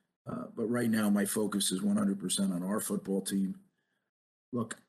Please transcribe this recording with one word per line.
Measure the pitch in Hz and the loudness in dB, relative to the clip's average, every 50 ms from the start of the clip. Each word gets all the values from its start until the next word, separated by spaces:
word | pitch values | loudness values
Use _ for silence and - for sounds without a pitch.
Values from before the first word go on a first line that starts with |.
| _ _ _ _ _ - | _ _ _ _ _ -10
Uh, | - - - - - | -8 -8 -8 -8 -6
but | 117 113 107 | -4 -2 -2
right | 120 120 120 117 | 0 0 2 2
now, | 110 110 107 104 | 2 2 4 4
my | 101 101 101 | 4 4 2
focus | 98 - 110 107 98 101 101 95 - | 2 0 0 0 0 0 0 0 0
is | 95 92 | 0 0
one | 104 101 101 107 | 2 2 2 4
hundred | 104 101 98 98 | 2 2 0 0
percent | - 92 - - 98 95 92 | -2 -2 0 0 0 0 0
on | 87 87 | 0 -2
our | 92 104 107 | -2 -2 -2
football | - - 104 101 - 98 98 98 | -2 -2 -2 -4 -2 -2 -2 -2
team. | 98 - 98 98 95 92 95 - - _ _ _ _ _ _ _ _ _ _ _ _ _ _ _ _ _ | 0 0 0 0 0 0 -2 -8 -14 _ _ _ _ _ _ _ _ _ _ _ _ _ _ _ _ _
Look, | - 120 113 113 - - - | -6 -4 -4 -6 -8 -14 -12